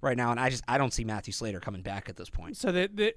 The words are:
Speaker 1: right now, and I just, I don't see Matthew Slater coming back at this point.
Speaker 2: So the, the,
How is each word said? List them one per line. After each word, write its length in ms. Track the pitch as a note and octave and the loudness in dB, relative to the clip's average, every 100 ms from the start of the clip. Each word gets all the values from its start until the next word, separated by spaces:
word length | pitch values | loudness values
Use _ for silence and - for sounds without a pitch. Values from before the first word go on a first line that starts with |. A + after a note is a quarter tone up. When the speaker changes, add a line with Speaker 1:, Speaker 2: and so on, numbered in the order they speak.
Speaker 1:
right 160 | C#3 B2 | 0 4
now, 140 | A#2+ | 4
and 100 | A#2+ | 4
I 80 | B2+ | 2
just, 160 | B2 - | 0 2
I 120 | C3+ | 4
don't 140 | C3+ | 4
see 100 | - | 2
Matthew 280 | A2 G#2+ F#2+ | -2 -2 -4
Slater 280 | - A2+ F#2 | -6 -4 -6
coming 220 | - F#2+ | -6 -6
back 260 | F2+ G2 - | -6 -8 -8
at 80 | - | -12
this 140 | F2 | -6
point. 260 | - E2+ - | -6 -6 -4
Speaker 2:
So 160 | A3+ | 0
the, 180 | F3 G3+ | 2 2
the, 220 | G#3 G#3+ | 2 0